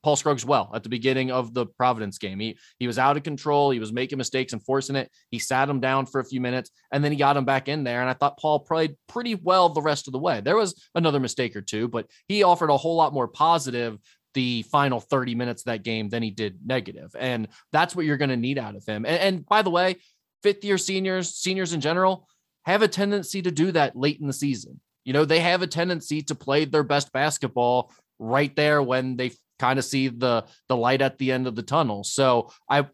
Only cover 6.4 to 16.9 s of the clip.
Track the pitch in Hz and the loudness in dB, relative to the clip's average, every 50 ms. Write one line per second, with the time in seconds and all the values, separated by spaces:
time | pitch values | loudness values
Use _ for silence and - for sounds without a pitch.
6.4 | 123 123 123 127 123 - _ _ _ - - 143 147 147 151 139 143 139 143 143 | -2 -2 -2 -4 -6 -8 _ _ _ -4 -2 0 0 0 2 2 4 4 4 2
7.4 | 131 131 135 131 135 139 147 156 139 123 120 123 127 127 123 - - 143 143 - | 2 2 0 0 0 -2 -4 -4 -4 -4 -2 -2 -2 -2 0 0 0 0 -2 -2
8.4 | - 156 151 143 147 - 165 160 160 156 - _ _ - - 233 240 240 220 180 | -2 0 0 0 0 -2 0 0 0 -2 -4 _ _ -10 -8 -6 -4 -4 -6 -2
9.4 | 165 180 185 185 180 170 147 156 147 156 143 139 - 139 127 131 156 180 139 107 | 2 4 4 6 6 4 4 2 0 0 0 -2 -4 -8 -6 -2 -2 -2 -2 0
10.4 | 101 135 190 220 214 180 165 _ _ _ - 170 165 160 143 143 131 117 - - | 0 2 2 2 2 0 -4 _ _ _ -2 2 2 4 2 2 0 -2 -2 -2
11.4 | 127 117 - 104 98 - - 107 117 120 117 113 104 _ _ _ _ - 196 208 | -4 -4 -4 -8 -10 -6 -4 -4 -4 -2 -4 -6 -8 _ _ _ _ -2 2 4
12.4 | 196 180 175 170 170 151 143 135 - 165 165 165 160 135 147 139 120 - - - | 6 6 6 4 4 2 2 2 2 0 2 2 2 2 2 -2 -4 -2 0 2
13.4 | 151 165 170 165 135 135 120 120 120 117 107 104 _ _ _ _ _ _ - 135 | 4 4 4 2 0 -2 -4 -4 -4 -4 -6 -10 _ _ _ _ _ _ -4 -2
14.4 | 127 123 120 113 107 - - 143 143 139 127 113 - - 147 131 127 123 117 117 | -2 -2 -2 -4 -4 0 2 2 2 2 0 -2 -2 0 0 0 0 0 -2 -2
15.4 | 123 123 120 120 - 123 117 107 95 117 113 110 107 101 113 117 117 110 98 110 | -2 -4 -6 -6 -6 -6 -6 -6 -4 -4 -4 -4 -4 -4 -4 -4 -4 -4 -4 -4
16.4 | 110 101 92 90 101 113 131 127 104 - | -6 -6 -6 -8 -6 -4 -4 -4 -4 -6